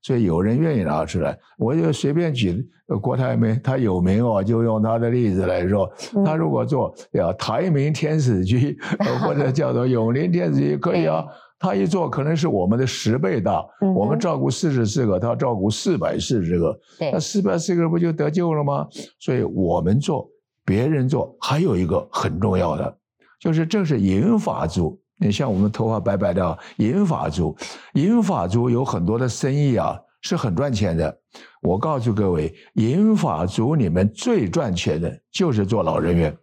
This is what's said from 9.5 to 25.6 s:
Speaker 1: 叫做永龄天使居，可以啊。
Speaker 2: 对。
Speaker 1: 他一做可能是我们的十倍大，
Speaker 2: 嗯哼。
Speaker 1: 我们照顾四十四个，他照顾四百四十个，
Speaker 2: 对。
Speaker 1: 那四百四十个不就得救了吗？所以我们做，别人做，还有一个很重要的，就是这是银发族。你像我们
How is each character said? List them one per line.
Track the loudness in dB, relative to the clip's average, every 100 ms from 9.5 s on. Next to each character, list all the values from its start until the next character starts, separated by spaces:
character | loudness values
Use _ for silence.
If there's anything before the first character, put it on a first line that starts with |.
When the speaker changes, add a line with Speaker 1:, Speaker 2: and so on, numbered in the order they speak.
Speaker 1:
叫 | 0 0
做 | 0 2
永 | 2 2
龄 | 0 0
天 | 0 0
使 | 0
居， | 0 0
可 | 0 0
以 | 0
啊。 | -2
Speaker 2:
对。 | -4 -14 -20 _
Speaker 1:
他 | -2
一 | 0 0
做 | 0 0
可 | -2
能 | -2 0
是 | 0
我 | 0 2
们 | 2
的 | 0
十 | -2 0 0
倍 | 0 0
大， | 0 -2 -4 -2
Speaker 2:
嗯 | 0
哼。 | 2
Speaker 1:
我 | 0
们 | 0
照 | 0 -2
顾 | -2
四 | -2 0
十 | 0 0
四 | 0 0
个， | 0
他 | 0
照 | -2 -2 0
顾 | -2
四 | -2 -2 -2
百 | -2 -4
四 | -2 -2
十 | 0 0
个， | 0 -2 _ -8
Speaker 2:
对。 | -4
Speaker 1:
那 | -4
四 | -2 -2
百 | 0 -2
四 | 0
十 | 0
个 | 2
不 | 2
就 | 0
得 | 0 -2
救 | 0 0
了 | 0
吗？ | 0 -2 -6 -10 -18 _
所 | -4
以 | -2
我 | 0 0 0 2
们 | 2 0
做， | 0 -4 -4 _ _ _ -2
别 | 0 2
人 | 0 0
做， | -2 -4 -6
还 | -4 0
有 | 2 0
一 | 0
个 | -2 -2
很 | -4 -4 0
重 | 0 2
要 | 0 -2
的， | -6 -8 _ _ _ _
就 | 0
是 | 0 0
这 | 0 0
是 | 2
银 | 2 2 2 2
发 | 0 -4 -4
族。 | -2 -2 -4 _ _
你 | -2
像 | 0 0
我 |
们 | 2